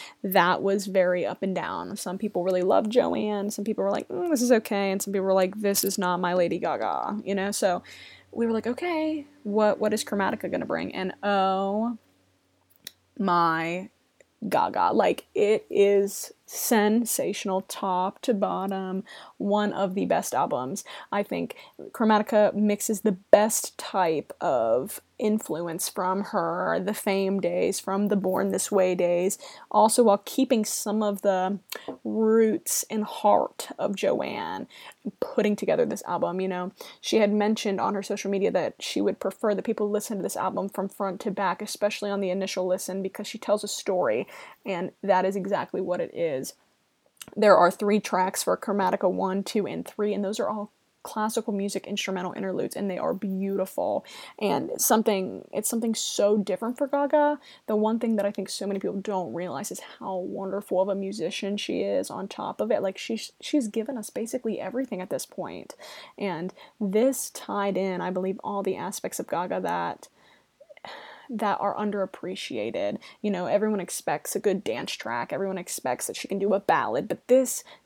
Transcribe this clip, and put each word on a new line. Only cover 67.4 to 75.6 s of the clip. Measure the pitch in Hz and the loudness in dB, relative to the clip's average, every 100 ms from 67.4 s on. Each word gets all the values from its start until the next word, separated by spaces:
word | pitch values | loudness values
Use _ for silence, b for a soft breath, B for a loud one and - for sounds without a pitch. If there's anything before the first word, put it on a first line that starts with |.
| - 202 202 190 | -6 -2 0 0
in, | 190 180 | 0 -2
I | 180 | -2
believe, | 180 190 196 | -2 -2 -4
all | - 202 | -6 -4
the | 190 190 | -2 -2
aspects | 175 - - - | -6 -6 -8 -6
of | - | -4
Gaga | 165 180 185 | -4 -2 -2
that, | 185 175 170 - - b b b b _ - - - B B B B | -2 -2 -4 -6 -14 b b b b _ -20 -18 -16 B B B B
that | 220 214 - | -2 0 0
are | 202 - | 0 0
underappreciated. | 208 202 190 - 180 190 - 110 110 98 101 - B B | -2 -2 -4 -6 -10 -8 -6 -4 -4 -4 -4 -6 B B
You | 208 | -2
know, | 180 180 | -2 2
everyone | 196 214 208 | 2 2 0
expects | 165 - - 151 - - | -4 -6 -2 -4 -2 0
a | |
good | 214 190 | 0 0
dance | - 120 196 | -2 -4 -6
track. | - 110 120 120 | -8 -4 -4 -4
Everyone | 147 196 | -4 -4
expects | 185 | -6